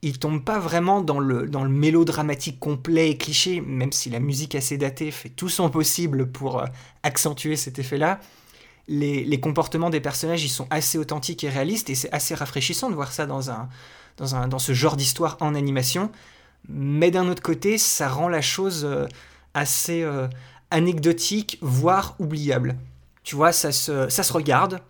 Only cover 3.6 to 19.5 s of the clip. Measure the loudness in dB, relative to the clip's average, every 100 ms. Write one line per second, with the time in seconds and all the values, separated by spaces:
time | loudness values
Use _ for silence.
3.6 | -2 -2 0 -2 -4 -2 0 0 -2 -4
4.6 | -2 -2 -2 -2 -6 -6 -14 -8 -4 2
5.6 | 2 4 2 2 0 0 0 -2 -4 -4
6.6 | -4 -8 -20 _ -2 0 0 0 -2 -2
7.6 | -4 -6 -4 0 0 0 -6 -20 _ -20
8.6 | -20 _ -6 -2 0 0 0 0 0 0
9.6 | -2 0 0 0 -2 -4 -2 -2 -2 -4
10.6 | -4 -2 0 -2 -2 -4 -6 -6 -4 -2
11.6 | -2 -2 -4 -4 -4 -4 -4 -4 -6 -4
12.6 | -2 -2 -4 -4 -6 -4 -4 -4 -6 -8
13.6 | -10 -14 -20 -20 -20 -8 -4 -2 -2 -2
14.6 | 0 2 2 2 -2 0 -2 0 -2 0
15.6 | 0 0 0 0 -2 -6 -20 -20 -20 _
16.6 | -12 -6 -2 4 4 4 2 0 0 0
17.6 | 2 2 2 2 0 0 0 2 0 0
18.6 | -2 -2 -2 -2 -4 -8 -20 -20 _